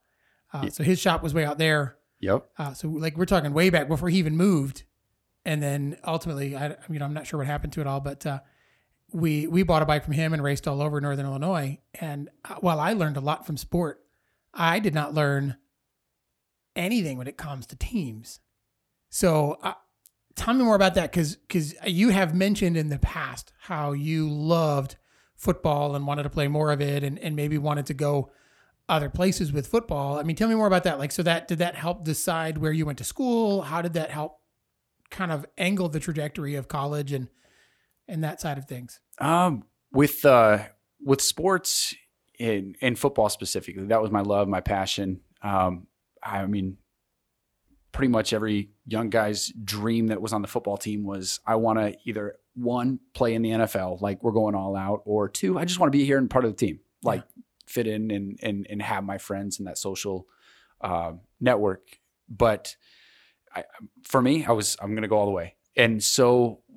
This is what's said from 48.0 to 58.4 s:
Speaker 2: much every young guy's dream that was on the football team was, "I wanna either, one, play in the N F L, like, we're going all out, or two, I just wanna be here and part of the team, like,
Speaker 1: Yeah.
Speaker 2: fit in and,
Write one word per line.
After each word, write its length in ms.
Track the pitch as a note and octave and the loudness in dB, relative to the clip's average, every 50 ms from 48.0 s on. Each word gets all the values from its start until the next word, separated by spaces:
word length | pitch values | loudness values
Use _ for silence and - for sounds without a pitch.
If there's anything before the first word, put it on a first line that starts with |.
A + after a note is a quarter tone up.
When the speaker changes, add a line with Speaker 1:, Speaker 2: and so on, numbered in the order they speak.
| C#3 B2+ | 2 4
Speaker 2:
much 220 | A#2+ A2+ G#2+ - A2+ | 4 2 2 2 0
every 380 | G#2+ G#2+ A2 G#2+ G#2 G2+ - _ _ _ | -2 0 0 0 -2 -2 -4 _ _ _
young 240 | - A2 A2 A#2 A2 | -6 -4 -4 -2 0
guy's 400 | G2+ A2+ G#2+ G#2+ G#2 G2 - - - A2+ G#2+ | 2 2 2 2 0 -2 -6 -6 -8 -10 -10
dream 440 | F#2+ G2+ G#2 G#2 A2+ A2+ A#2 A2+ A2 | -8 -6 -2 -2 0 2 2 2 0
that 140 | G#2+ F#2 | 0 -2
was 120 | G2+ G#2+ A2 | -2 -2 -2
on 80 | G#2 | -4
the 60 | G2+ - | -4 -4
football 300 | - A#2+ - G2+ G2+ G2 | -4 -4 -4 -2 -4 -4
team 260 | - G#2+ G#2 G#2 G#2 | -4 -6 -6 -4 -6
was, 360 | G2 G2 F#2+ F#2 F2+ - - - | -6 -6 -6 -6 -6 -8 -6 -2
"I 100 | - A2+ | 0 2
wanna 380 | A2+ A2+ A2+ A2 A2 G#2+ G#2 G2+ - _ | 2 4 2 2 2 2 0 -2 -6 _
either, 320 | A#2+ G#2+ G#2+ G#2 G#2 - - _ _ _ | -8 -6 -6 -6 -8 -8 -12 _ _ _
one, 440 | B2 B2 A#2+ A#2+ B2 A#2+ B2+ C3 B2+ - _ - | -6 -2 -2 0 0 0 0 -2 -2 -6 _ -4
play 200 | - B2+ A#2 A2+ | 0 0 2 2
in 80 | A2+ | 2
the 100 | A2+ A2 | 0 0
N 100 | A2+ A2+ | 2 0
F 140 | A2+ G#2+ - | 0 0 0
L, 220 | G2+ F#2 F#2 F2+ F2+ | -2 -4 -4 -4 -4
like, 220 | G2 G2+ G2 F#2 - | -2 -4 -2 -2 -2
we're 80 | A#2 | 0
going 240 | G2+ A2+ A2 G#2+ G2+ | 2 2 2 2 0
all 200 | G2 F#2+ G2 G2 | -2 -2 -4 -4
out, 260 | F#2+ F#2+ G2 G#2 G#2 - | -4 -2 -2 -4 -4 -2
or 220 | G#2 G#2 G#2 G2+ G2 | -2 0 0 0 0
two, 300 | - - - F#3+ F#3 F3 | -2 -2 -2 0 0 0
I 60 | E3 | -2
just 140 | F3 F3+ F3+ | -2 0 2
wanna 120 | F3+ D3 | 2 4
be 140 | C3+ C#3+ C#3 | 4 4 4
here 120 | C#3 C#3 C3+ | 4 4 2
and 120 | C3 B2 | 2 2
part 160 | - B2+ B2 | 2 2 2
of 60 | A2+ | 0
the 60 | G#2 - | 0 0
team, 220 | A#2+ F#2+ D2+ - - _ _ _ - | -2 -2 -2 -6 -12 _ _ _ -2
like, 180 | B2 G#2 F2+ - - _ | -2 -2 -2 -4 -10 _
Speaker 1:
Yeah. 60 | - - _ _ _ _ | -20 -20 _ _ _ _
Speaker 2:
fit 220 | - - B2 A#2 A2 | -8 -4 -4 -2 -2
in 240 | G#2+ G#2+ A2 A2 | -2 -2 -4 -4
and, 280 | G#2 G2+ G2 G2 G2+ - | -4 -4 -4 -6 -8 -8